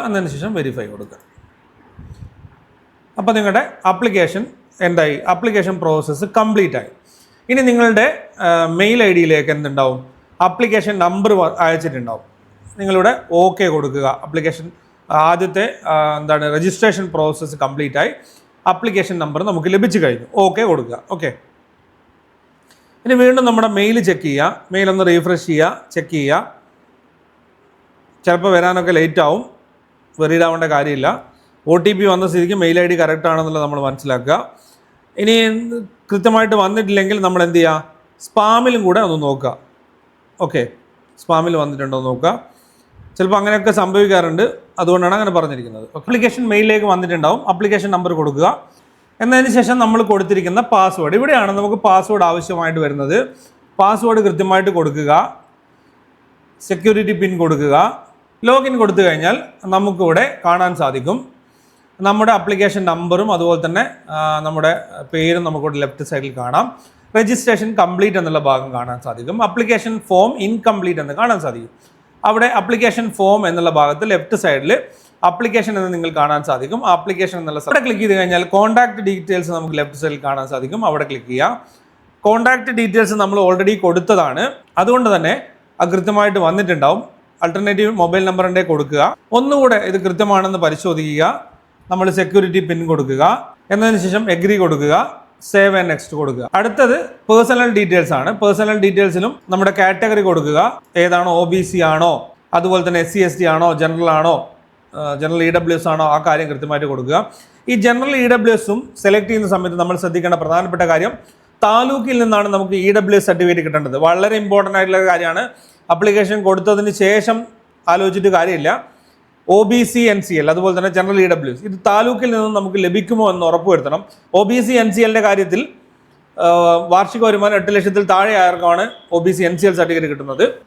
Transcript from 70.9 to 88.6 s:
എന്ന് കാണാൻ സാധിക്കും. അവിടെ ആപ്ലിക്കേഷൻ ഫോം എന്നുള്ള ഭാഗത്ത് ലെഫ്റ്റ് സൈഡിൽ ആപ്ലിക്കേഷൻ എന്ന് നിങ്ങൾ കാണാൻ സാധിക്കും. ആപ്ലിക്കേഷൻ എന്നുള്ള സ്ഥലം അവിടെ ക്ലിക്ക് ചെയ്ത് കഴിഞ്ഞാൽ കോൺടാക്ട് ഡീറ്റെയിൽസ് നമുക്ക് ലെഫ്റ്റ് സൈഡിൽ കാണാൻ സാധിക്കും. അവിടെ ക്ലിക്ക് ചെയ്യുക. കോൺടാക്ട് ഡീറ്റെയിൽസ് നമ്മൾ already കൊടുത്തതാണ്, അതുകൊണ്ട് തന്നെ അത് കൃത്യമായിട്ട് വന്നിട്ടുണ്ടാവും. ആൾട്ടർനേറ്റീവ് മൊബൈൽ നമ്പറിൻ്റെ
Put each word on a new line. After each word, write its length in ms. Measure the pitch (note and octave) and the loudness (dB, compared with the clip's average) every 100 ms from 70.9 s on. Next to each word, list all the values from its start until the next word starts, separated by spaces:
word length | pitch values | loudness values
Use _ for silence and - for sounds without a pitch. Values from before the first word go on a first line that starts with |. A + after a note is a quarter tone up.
| D#3+ | -4
എന്ന് 120 | C#3+ C#3+ | -6 -2
കാണാൻ 180 | A#3+ G3+ D3+ | -2 -2 -4
സാധിക്കും. 260 | A#2 A#2 _ _ _ _ _ G#3 | -10 -14 _ _ _ _ _ -2
അവിടെ 180 | A3 A#3+ A#3 | 2 2 0
ആപ്ലിക്കേഷൻ 460 | F3+ A#3 A#3 A#3 A3+ - | -2 0 0 0 -4 0
ഫോം 240 | G3 G#3 F#3+ | 2 2 0
എന്നുള്ള 220 | E3+ E3+ D#3 | 0 0 2
ഭാഗത്ത് 260 | D3 D3 G#3+ | 2 0 -2
ലെഫ്റ്റ് 240 | F3+ E3+ A3 | -2 -2 -2
സൈഡിൽ 280 | F3 C#3 C#3+ B3 - - _ _ F3 | 0 0 0 -2 -2 -18 _ _ -2
ആപ്ലിക്കേഷൻ 440 | F3 A#3 A3 G3+ G3+ | 0 -2 -2 -2 -4
എന്ന് 100 | F#3 F3 | -4 -4
നിങ്ങൾ 140 | E3 D#3+ | -4 0
കാണാൻ 220 | D3 D3 C#3 | 0 0 -2
സാധിക്കും. 300 | C3 C#3 A3+ A3+ E3+ | -4 -4 -4 0 0
ആപ്ലിക്കേഷൻ 420 | G3 F3+ F#3 F3+ | -2 -4 -4 -4
എന്നുള്ള 180 | D#3+ D3+ | -8 -8
സ്ഥലം 120 | - | -2
അവിടെ 100 | A3+ A#3+ | -2 -2
ക്ലിക്ക് 160 | G3+ | -2
ചെയ്ത് 120 | G#3+ F#3+ | 0 0
കഴിഞ്ഞാൽ 240 | F3+ F3 F3+ G3 | 0 -2 0 2
കോൺടാക്ട് 460 | A3 A3+ B3 G3+ G3 | 2 2 0 0 -4
ഡീറ്റെയിൽസ് 420 | F#3 E3 F3+ E3 E3 | -4 -2 -4 -4 -6
നമുക്ക് 180 | D#3+ D3+ | -6 -4
ലെഫ്റ്റ് 180 | D3 C#3 | -6 -6
സൈഡിൽ 160 | D#3 C#3+ C#3 | -6 -4 -4
കാണാൻ 200 | C#3 C3+ | -4 -6
സാധിക്കും. 280 | C3+ C3 G#3+ G3+ | -8 -8 -4 -2
അവിടെ 160 | D3+ C#3+ | -2 -4
ക്ലിക്ക് 180 | C3 A#2+ | -8 -6
ചെയ്യുക. 180 | B2+ E3+ A#3+ - _ _ _ _ _ G#3 | -2 -2 -2 -12 _ _ _ _ _ 0
കോൺടാക്ട് 440 | A3+ A#3+ B3+ B3+ A#3 | 2 2 0 -2 -2
ഡീറ്റെയിൽസ് 360 | A3+ A3 G3 G#3+ G3 | 0 2 2 0 0
നമ്മൾ 120 | G3+ F#3 | 2 2
already 280 | F3+ G3 G#3+ | 2 2 2
കൊടുത്തതാണ്, 600 | F3+ F3 F3 G3+ D3 C#3 C4 - _ - | 0 0 2 2 2 -2 -6 -8 _ -2
അതുകൊണ്ട് 280 | F#3+ B3+ A3+ F#3 | 2 2 2 2
തന്നെ 200 | E3 C4+ - _ _ - | 0 -4 -8 _ _ -2
അത് 80 | F3 F#3 | 0 0
കൃത്യമായിട്ട് 440 | F3 G#3 G#3 G3 E3 | 0 2 2 2 0
വന്നിട്ടുണ്ടാവും. 540 | F#3 F3+ D#3+ C#3 G3+ - _ _ _ | 0 0 2 2 0 -4 _ _ _
ആൾട്ടർനേറ്റീവ് 480 | E3+ F#3 G3+ G3+ G#3+ A3 | -4 -2 -2 0 0 0
മൊബൈൽ 220 | E3+ F#3+ F#3+ | 0 2 0
നമ്പറിൻ്റെ 320 | F#3 F#3 F3+ | 0 0 0